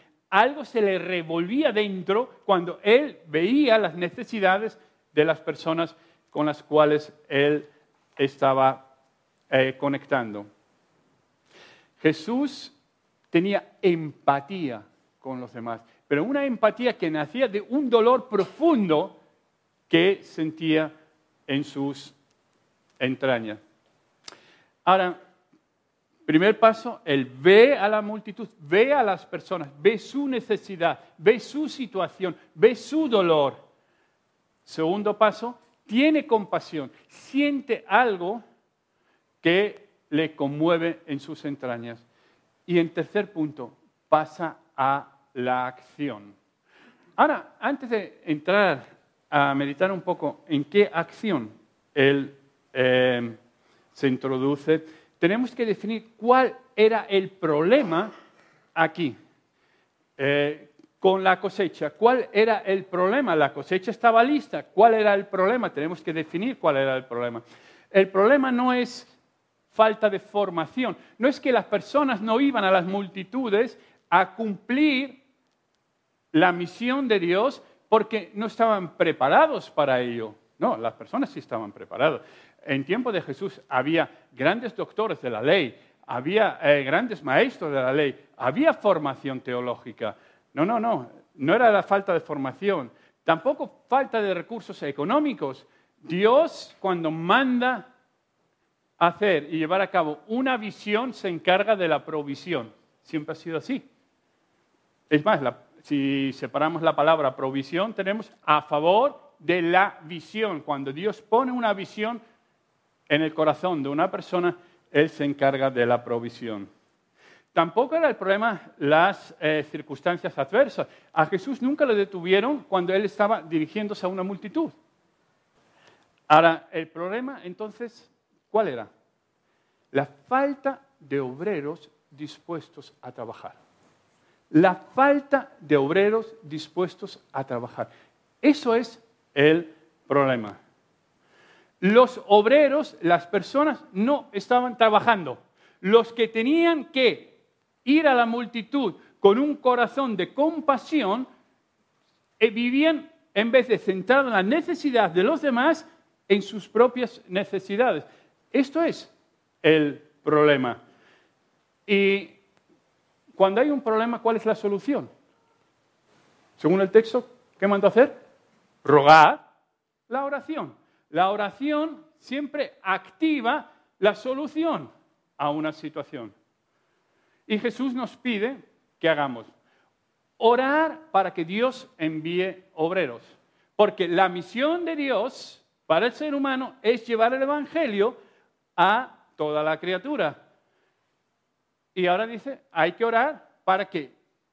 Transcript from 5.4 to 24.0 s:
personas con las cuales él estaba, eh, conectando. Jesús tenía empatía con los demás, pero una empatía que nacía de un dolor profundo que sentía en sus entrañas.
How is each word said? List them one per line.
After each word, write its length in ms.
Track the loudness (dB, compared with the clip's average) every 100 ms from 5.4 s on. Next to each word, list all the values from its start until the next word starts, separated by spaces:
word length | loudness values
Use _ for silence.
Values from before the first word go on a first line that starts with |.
personas 560 | -4 -8 -6 -4 -4 -8 _ _ _
con 160 | -4 -4
las 160 | -4
cuales 500 | -2 4 4 2 -4 _ _
él 400 | 0 0 0 -6 _ _ _ _ -4
estaba, 800 | -4 0 0 4 2 0 _ _ _ _ _ _ _
eh, 260 | 0 0 -2
conectando. 680 | -4 -4 -2 -4 -4 -10 -16 _ _ _ _ _ _ _ _ _ _ _ -20 _ _ _
Jesús 720 | -2 -2 -6 -4 -4 -8 -20 _ _ _ _ _ _
tenía 480 | -2 0 -4 -6 _
empatía 1000 | 0 0 -4 -6 -2 -2 -4 -8 -8 -8 -16 _ _ _
con 220 | -14 -12
los 120 | -12
demás, 280 | -14 -12 -12 _ _ _
pero 180 | -2
una 200 | 0 -2
empatía 520 | -4 0 -2 0 -4 -2
que 140 | -4
nacía 380 | -4 -6 -2 -2
de 120 | -2
un 300 | -4 -4 2
dolor 380 | 4 4 2 0
profundo 920 | -4 -4 0 2 4 2 0 0 -10 _ _ _ _ _ _ _
que 320 | 2 2 0
sentía 720 | -6 -8 -8 -4 0 0 -2 -10 _ _ _ _ -6
en 180 | -6
sus 500 | -6 -6 -8 -8 -18 _ _ _ _ _ _ _ _ _
entrañas. 600 | -6 -4 -2 -2 -4 -14 _ _ _ _